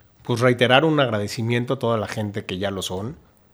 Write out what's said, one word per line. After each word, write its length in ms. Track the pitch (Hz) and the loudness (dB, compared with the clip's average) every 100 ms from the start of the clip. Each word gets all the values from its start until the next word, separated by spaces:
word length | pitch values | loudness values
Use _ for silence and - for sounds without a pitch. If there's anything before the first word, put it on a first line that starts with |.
| _ _ | _ _
Pues 180 | - 117 | -4 2
reiterar 460 | 127 120 120 131 160 | 4 6 4 4 2
un 140 | 151 | 2
agradecimiento 760 | 131 107 104 - 113 120 123 | 2 0 -2 -4 -2 0 0
a 60 | 131 | -2
toda 180 | 117 113 | 0 0
la 100 | 98 | -2
gente 380 | - 104 104 - | -4 -6 -6 -6
que 140 | 92 | -4
ya 120 | 98 | -4
lo 120 | 98 | -4
son, 340 | - 92 107 165 - _ _ | -6 -6 -6 -10 -18 _ _